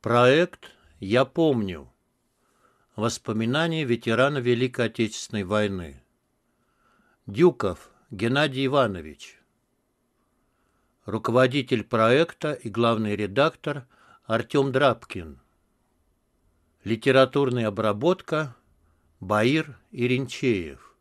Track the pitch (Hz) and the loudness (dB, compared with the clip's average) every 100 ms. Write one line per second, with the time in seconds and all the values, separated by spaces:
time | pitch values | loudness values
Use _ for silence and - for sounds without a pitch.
0 | 110 120 123 143 175 - - _ _ _ | 2 4 6 4 2 -4 -20 _ _ _
1 | 95 117 135 - 160 123 98 80 65 _ | 0 0 2 2 2 2 -2 -8 -14 _
2 | _ _ _ _ _ _ _ _ _ - | _ _ _ _ _ _ _ _ _ -4
3 | 110 - - 110 113 143 165 160 139 117 | -4 -4 -6 -2 0 0 -2 -2 -2 -2
4 | 117 113 135 147 123 120 127 123 117 - | 0 2 2 2 0 0 0 -2 -4 -2
5 | 110 - - 110 92 107 104 98 82 67 | -4 -4 -8 -8 -2 0 0 -4 -10 -16
6 | _ _ _ _ _ _ _ _ _ _ | _ _ _ _ _ _ _ _ _ _
7 | _ _ - 101 175 - 98 85 - _ | _ _ -12 2 2 4 -4 -6 -14 _
8 | _ 98 117 135 151 131 135 139 117 92 | _ -6 -2 0 0 -2 0 2 0 -2
9 | 78 73 - _ _ _ _ _ _ _ | -12 -18 -20 _ _ _ _ _ _ _
10 | _ _ _ _ _ _ _ _ _ _ | _ _ _ _ _ _ _ _ _ _
11 | - 107 - 120 127 139 131 120 101 113 | -8 -6 0 2 2 0 -2 -4 -2 2
12 | 110 131 165 - 156 147 117 101 117 113 | 4 4 0 -4 -6 -6 -6 0 0 0
13 | 107 104 101 101 151 - - 143 - _ | -2 -4 -2 0 0 -2 -8 -8 -12 _
14 | _ _ - 113 104 147 139 127 143 113 | _ _ -4 -2 0 0 0 2 2 0
15 | - - 80 67 _ _ _ _ _ _ | -8 -14 -14 -18 _ _ _ _ _ _
16 | _ _ _ _ _ _ _ _ 98 113 | _ _ _ _ _ _ _ _ -6 -2
17 | 139 131 131 143 135 123 110 101 107 104 | 4 4 4 2 0 0 -2 -2 -2 0
18 | 151 185 - 156 147 - _ _ _ _ | 0 -2 -4 -6 -6 -12 _ _ _ _
19 | _ _ 92 104 117 156 151 123 _ 139 | _ _ -2 2 2 0 -4 -14 _ -4
20 | 123 127 127 - 135 101 80 67 - _ | -2 -2 -4 -4 -2 -2 -4 -14 -20 _